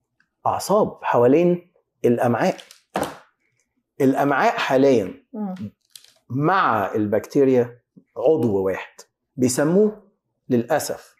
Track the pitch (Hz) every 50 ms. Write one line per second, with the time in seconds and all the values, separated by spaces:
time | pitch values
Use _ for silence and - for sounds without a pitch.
0 | _ _ _ _ _ _ _ _ - 120 98 95 - - 185 214 185 - - -
1 | - - - 127 120 123 139 160 175 175 175 175 - _ _ _ _ _ _ _
2 | - 120 120 113 - 123 117 110 147 185 - - - - - _ _ _ - -
3 | - - - - - _ _ _ _ _ _ _ _ _ _ _ _ _ _ -
4 | 139 131 135 - 143 143 139 135 180 233 - - - - 135 131 135 139 135 113
5 | 98 92 - - _ _ - 214 214 190 185 185 143 202 _ _ _ _ - -
6 | _ _ _ _ _ - 120 135 147 160 185 196 175 143 117 107 98 92 - 110
7 | 107 104 107 107 - - - 143 139 135 131 117 117 120 - - _ _ _ -
8 | _ _ - - 113 135 160 147 120 117 98 98 92 95 92 - - - _ -
9 | - _ _ _ _ _ - - 127 123 123 - 143 151 175 190 214 208 208 -
10 | _ _ _ _ _ _ _ _ _ - 123 120 117 - 156 143 - - - -
11 | - - _ _